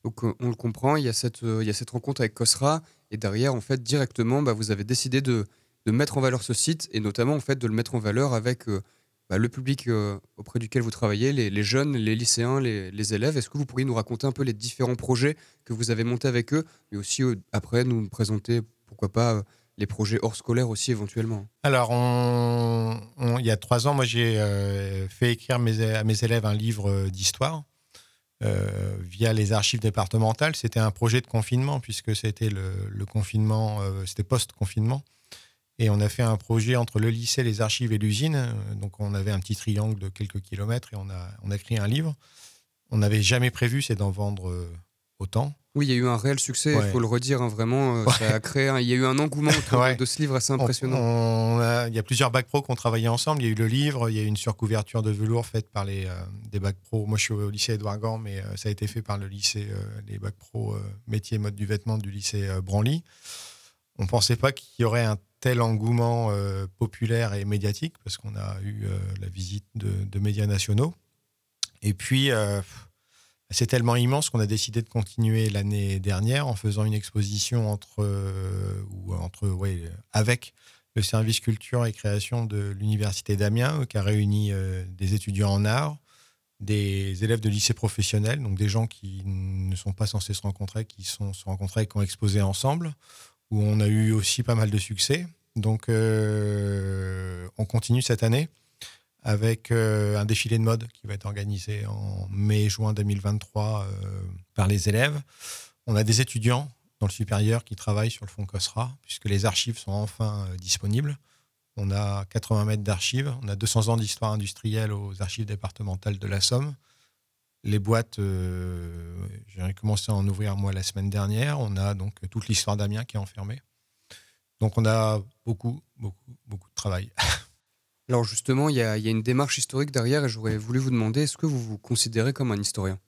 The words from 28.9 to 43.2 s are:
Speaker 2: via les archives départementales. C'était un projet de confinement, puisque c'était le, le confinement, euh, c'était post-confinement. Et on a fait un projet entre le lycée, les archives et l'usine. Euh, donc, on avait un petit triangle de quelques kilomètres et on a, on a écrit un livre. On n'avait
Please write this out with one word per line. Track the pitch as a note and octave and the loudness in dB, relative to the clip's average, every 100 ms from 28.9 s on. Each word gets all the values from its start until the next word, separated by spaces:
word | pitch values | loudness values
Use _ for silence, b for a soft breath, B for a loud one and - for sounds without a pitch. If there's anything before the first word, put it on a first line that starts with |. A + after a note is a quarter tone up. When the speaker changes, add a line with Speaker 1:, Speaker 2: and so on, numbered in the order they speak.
| G2 | -6
Speaker 2:
via | F2+ F#2 A2+ | -10 0 2
les | A2 G2+ | 2 2
archives | G#2+ A2 A#2 | 2 2 0
départementales. | G#2+ G#2 F#2+ A2+ A2 A2+ D3+ | 0 0 0 2 2 2 0
C'était | D#3 A2+ A2+ | 0 -2 2
un | A2 | 2
projet | - A#2 A#2+ | 2 2 2
de | - | 0
confinement, | A2+ G#2+ B2 C#3 C#3+ | -2 0 0 0 -2
puisque | A#2+ G#2+ - | -6 -6 -4
c'était | G#2+ A2 - A2 | -2 -2 -2 -2
le, | G2 F#2+ F#2+ G2 | -2 -4 -4 -6
le | G2+ G2 | -6 -4
confinement, | A2 G2 A2 G#2+ A2 A2 G#2 | -2 0 2 2 2 0 -2
euh, | G2 F#2+ | -4 -4
c'était | F#2 - | -6 -4
post-confinement. | G2+ B2+ - - G2 - A2 C3+ - B B B B B _ - | 0 0 0 -4 -2 0 0 0 -6 B B B B B _ 0
Et | A2+ | 2
on | G#2 | 4
a | G#2 | 2
fait | - | 2
un | A#2 G#2+ | 0 0
projet | - A2+ A2 B2+ | 0 0 2 2
entre | A#2 G#2+ | 0 0
le | A2+ | 0
lycée, | A#2 A#2 - | 0 -2 0
les | A#2+ G#2+ | 0 0
archives | G#2+ - A#2+ | 0 0 0
et | A2 | 2
l'usine. | G#2+ G#2 D#3 | 2 2 0
Euh, | D3 A#2+ G#2+ G2+ | 0 -2 -4 -6
donc, | G2+ G2 - | -6 -8 -6
on | G#2 | -4
avait | G2+ G2 | -2 0
un | F#2+ | -2
petit | F#2 G#2+ | -2 -4
triangle | - G#2 A2 G#2 | 0 0 0 -2
de | F#2+ | -6
quelques | - G2+ G2+ | -6 -6 -6
kilomètres | - F#2+ G#2 A#2+ - | -8 -6 -2 -4 -4
et | G#2 | -10
on | G2 | -10
a, | F#2 F2+ G#2 | -10 -12 -10
on | G2+ | -6
a | |
écrit | G2+ - A#2 | -6 -2 0
un | G#2 | 2
livre. | C#3 D#3+ D3 B B B B B _ _ | 0 -2 -6 B B B B B _ _
On | A2+ | 2
n'avait | G#2 G#2+ | 4 6